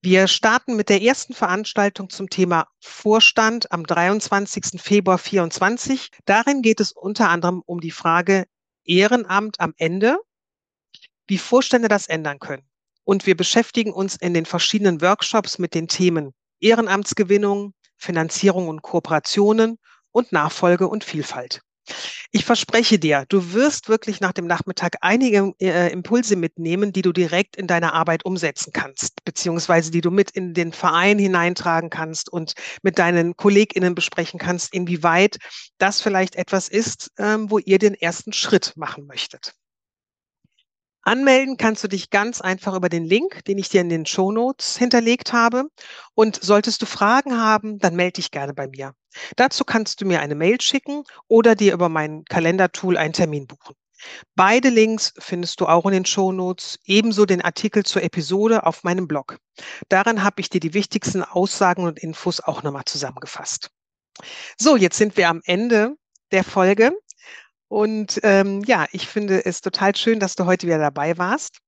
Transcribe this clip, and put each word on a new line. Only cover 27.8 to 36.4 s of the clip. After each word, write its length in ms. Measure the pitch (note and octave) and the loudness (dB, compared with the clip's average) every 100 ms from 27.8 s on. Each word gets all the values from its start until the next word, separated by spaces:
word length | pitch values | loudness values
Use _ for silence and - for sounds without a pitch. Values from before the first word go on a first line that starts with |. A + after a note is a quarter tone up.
| E3 | 2
Arbeit 300 | D#3+ E3 E3 | 0 0 -2
umsetzen 480 | F#3 F#3 D#3+ - - | -2 -4 -4 -6 -8
kannst, 540 | - C3+ C3+ - - - | -8 -8 -8 -10 -8 -12
beziehungsweise 680 | - F3+ E3+ - E3+ D#3+ | -6 -4 -4 2 2 2
die 80 | E3 | -2
du 120 | E3 | 0
mit 200 | F#3+ G3 | 2 0
in 220 | - F#3 | -2 -6
den 180 | E3+ E3+ | -4 -4
Verein 480 | - F3+ D#3+ F#3+ G#3 | -2 0 2 4 4
hineintragen 680 | G3 F3+ E3+ F3+ F3+ E3 E3 | 2 2 0 -2 -2 -2 -2
kannst 420 | - D#3+ D#3+ - | -8 -8 -10 -8
und 220 | F3 D#3+ - - - | -8 -8 -12 -14 -4
mit 160 | F#3+ F3 | -2 2
deinen 360 | E3+ F3 E3+ F3 | 2 4 2 2
KollegInnen 600 | G#3 G3+ G#3+ - F3+ F3 | 4 4 4 2 0 0
besprechen 440 | - - E3 F3 | -4 -4 -8 -6
kannst, 340 | F3 F3+ - | -6 -4 -6
inwieweit 680 | F#3+ F3 F3 E3+ E3+ G3+ - - - - _ | -6 -4 0 2 4 2 0 -16 -20 -20 _
das 220 | F#3+ G3+ | 0 0
vielleicht 340 | - F#3+ F#3+ | 0 0 0
etwas 340 | - | -2